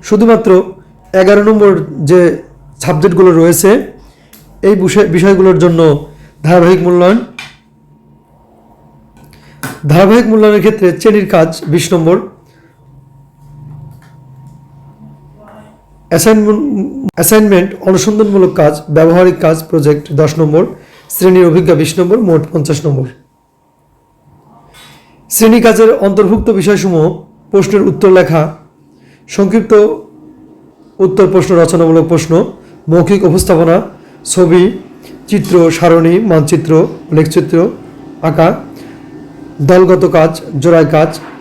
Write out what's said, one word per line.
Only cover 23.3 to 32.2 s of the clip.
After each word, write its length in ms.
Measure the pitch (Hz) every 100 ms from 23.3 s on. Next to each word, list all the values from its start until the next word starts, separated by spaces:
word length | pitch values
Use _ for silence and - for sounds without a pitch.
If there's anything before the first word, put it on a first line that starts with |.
| _ _ _ _ _ _ _ _ _ _ _ _ _ _ - - - _ _ _
শ্রেণী 300 | - 220 233
কাজের 280 | 233 214 220
অন্তর্ভুক্ত 540 | 262 196 190 196 214 -
বিষয়সমূহ: 560 | 196 180 202 180 170 160 160 - _ _
প্রশ্নের 300 | 196 190 202
উত্তর 280 | 190 139 202
লেখা, 300 | 185 175 160 156 - _ _ _ _ _ _ _
সংক্ষিপ্ত 440 | - 196 226 214 220 214 - - - - - - - _ _ _ _
উত্তর 280 | 190 185 190
প্রশ্ন, 240 | 190 156 175
রচনামূলক 500 | 165 170 165 165 160
প্রশ্ন, 240 | 165